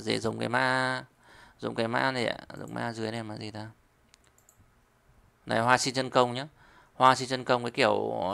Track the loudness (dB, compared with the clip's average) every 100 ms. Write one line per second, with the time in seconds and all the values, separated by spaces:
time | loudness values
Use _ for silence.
0 | -4 -2 -2 -4 -2 0 0 0 -2 -4
1 | -10 _ -20 -20 -20 -10 -8 -4 -2 0
2 | -2 -2 -4 -4 -10 -14 -10 -8 -8 -6
3 | -6 -6 -10 -10 -12 -12 -14 -16 _ _
4 | _ _ _ _ _ _ _ _ _ _
5 | _ _ _ _ -4 0 4 4 4 -2
6 | 2 4 4 0 -8 _ -20 -20 _ 4
7 | 6 6 0 -4 2 2 2 2 4 4
8 | 0 -2 -2